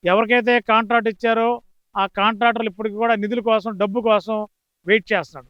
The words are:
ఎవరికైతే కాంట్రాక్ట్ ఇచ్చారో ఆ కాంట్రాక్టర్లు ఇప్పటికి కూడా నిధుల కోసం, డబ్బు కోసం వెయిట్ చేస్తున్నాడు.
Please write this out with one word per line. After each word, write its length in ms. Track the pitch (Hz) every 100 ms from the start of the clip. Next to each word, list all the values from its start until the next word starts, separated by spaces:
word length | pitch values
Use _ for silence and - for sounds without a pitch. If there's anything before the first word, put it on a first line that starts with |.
ఎవరికైతే 500 | 175 190 226 247 226 240 214
కాంట్రాక్ట్ 400 | 220 220 233 220
ఇచ్చారో 360 | 208 233 226 233 240 _ _ _ 208
ఆ 80 | 196 -
కాంట్రాక్టర్లు 500 | 202 220 233 226 226
ఇప్పటికి 240 | 185 214 202
కూడా 180 | 233 226
నిధుల 260 | 208 240 226
కోసం, 200 | 220 208 202
డబ్బు 180 | 202 208 226
కోసం 280 | 208 196 220 214 _ _ _ 170
వెయిట్ 200 | 214 -
చేస్తున్నాడు. 380 | 202 147 147 123